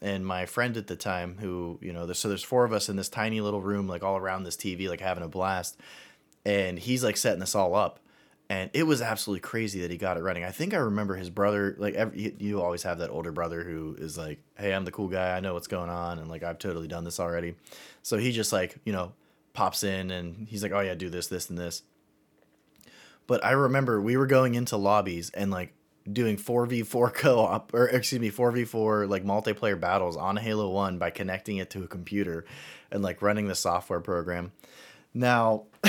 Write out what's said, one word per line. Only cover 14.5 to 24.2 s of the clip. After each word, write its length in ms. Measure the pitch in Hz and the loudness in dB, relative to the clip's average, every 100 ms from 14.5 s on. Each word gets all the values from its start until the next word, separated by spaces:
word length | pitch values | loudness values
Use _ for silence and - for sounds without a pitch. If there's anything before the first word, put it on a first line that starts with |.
| - | -6
"Hey, 160 | 101 | -2
I'm 100 | 95 | -2
the 60 | 92 | -2
cool 180 | - 95 | -6 -4
guy. 260 | 92 92 | 0 0
I 60 | 92 | -2
know 140 | 95 | -4
what's 140 | 87 - | -6 -4
going 200 | 92 87 | -6 -4
on. 300 | 87 85 85 | -4 -6 -6
And, 100 | 80 | -8
like, 140 | 82 | -8
I've 160 | 85 82 | -8 -6
totally 280 | 101 85 80 | -6 -6 -6
done 180 | 85 | -8
this 140 | 85 85 | -6 -4
already." 360 | 87 85 85 85 - - - - | -2 -2 -4 -8 -16 -20 -20 -12
So 160 | - 110 | -2 0
he 120 | 123 | 2
just, 220 | 113 104 | 0 0
like, 240 | 104 90 - | 0 0 -4
you 80 | 110 | -4
know, 200 | 98 90 - _ _ _ | -4 -4 -10 _ _ _
pops 300 | - 95 - | 0 0 0
in 260 | 101 95 92 | -2 -2 -4
and 360 | 90 87 87 110 | -6 -8 -10 -10
he's 120 | 104 | -6
like, 100 | 104 | -2
"Oh, 80 | 101 | 0
yeah, 140 | 95 | 0
do 140 | 87 90 | -2 -6
this, 200 | 87 - | -6 -4
this, 200 | 90 - | -6 -6
and 80 | 87 | -6
this." 260 | 87 - _ _ _ _ _ _ _ _ _ _ - - - _ - | -6 -8 _ _ _ _ _ _ _ _ _ _ -20 -20 -20 _ -2
But 160 | 123 | 0
I 100 | 104 | 4
remember 500 | 135 135 135 131 110 | 4 4 4 2 2
we 160 | 104 | 4
were 80 | 127 | 4